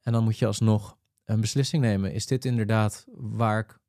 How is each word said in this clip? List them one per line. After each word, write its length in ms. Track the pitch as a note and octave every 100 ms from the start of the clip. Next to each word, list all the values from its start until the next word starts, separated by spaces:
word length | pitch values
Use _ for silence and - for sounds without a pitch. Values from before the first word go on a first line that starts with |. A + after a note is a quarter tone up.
en 100 | -
dan 120 | A#2
moet 140 | A2+ A2
je 80 | A2
alsnog 500 | G2 A2 G#2+ G#2 - _ _
een 160 | - A2
beslissing 420 | A2 C#3 C3+ D#3+
nemen. 300 | A#2+ G2 G2
Is 140 | G#2+ -
dit 180 | C3
inderdaad 600 | C3 A#2+ G#2+ A2 G#2+ - -
waar 440 | A#3 A2+ A2 A2+ G#2+
ik 200 | A2 -